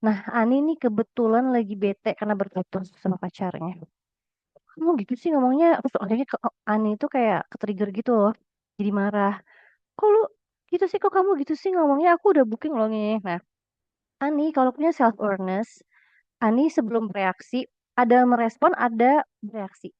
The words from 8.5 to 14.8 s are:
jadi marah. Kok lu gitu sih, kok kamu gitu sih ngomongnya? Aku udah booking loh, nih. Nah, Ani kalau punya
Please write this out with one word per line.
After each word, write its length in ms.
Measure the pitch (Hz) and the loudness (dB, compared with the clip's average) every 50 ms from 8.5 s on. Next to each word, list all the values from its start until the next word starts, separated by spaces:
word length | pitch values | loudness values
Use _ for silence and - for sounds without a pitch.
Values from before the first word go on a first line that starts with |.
| _ _ _ _ _ _ | _ _ _ _ _ _
jadi 120 | 202 202 202 208 | -4 -2 -2 -2
marah. 340 | 196 202 208 208 202 196 202 196 - _ _ _ _ _ _ _ _ _ _ _ | -2 -2 0 0 0 0 -2 -4 -10 _ _ _ _ _ _ _ _ _ _ _
Kok 100 | - 427 415 | 2 4 4
lu 80 | 440 440 - _ _ _ _ _ _ _ _ | 4 2 0 _ _ _ _ _ _ _ _
gitu 120 | - 349 381 370 | -4 -2 -2 -2
sih, 80 | - 415 | -2 0
kok 100 | - 403 381 | -2 0 2
kamu 140 | 381 370 392 392 294 | 2 2 2 2 0
gitu 120 | 277 - 320 285 | 0 -4 -4 -4
sih 80 | - 392 370 | -4 -2 0
ngomongnya? 340 | 359 330 294 277 277 311 359 339 339 | 2 2 2 2 2 4 4 2 4
Aku 80 | _ 427 381 | _ 2 4
udah 100 | 294 269 220 | 4 4 2
booking 240 | 214 226 - 311 311 240 | 0 -6 -6 -6 -2 -2
loh, 100 | 220 220 | -2 -2
nih. 280 | 220 214 214 208 214 220 190 | -2 -2 -2 -2 -2 -4 -4
Nah, 120 | 202 170 175 - _ _ _ _ _ _ _ _ _ _ _ _ _ _ _ - | -4 -8 -8 -8 _ _ _ _ _ _ _ _ _ _ _ _ _ _ _ -4
Ani 200 | 277 302 294 294 320 311 | -2 -2 0 -2 -2 0
kalau 140 | 285 262 254 254 | 0 0 0 0
punya 140 | 269 | 0